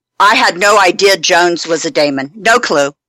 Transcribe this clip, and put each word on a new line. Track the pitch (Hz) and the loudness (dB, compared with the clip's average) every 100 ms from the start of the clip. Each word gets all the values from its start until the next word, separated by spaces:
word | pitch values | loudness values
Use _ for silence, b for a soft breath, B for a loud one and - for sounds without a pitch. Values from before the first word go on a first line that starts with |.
| _ - | _ -2
I | 202 254 | 0 2
had | 220 170 | 0 0
no | 208 214 | 2 4
idea | 185 - 196 185 | 2 2 0 0
Jones | 151 175 175 170 160 | 0 0 0 -2 -4
was | 160 165 | -4 -4
a | |
daemon. | 156 147 135 135 214 | -2 -2 -4 -10 -4
No | 208 226 | 0 0
clue. | - 151 139 - | 0 -2 -2 -6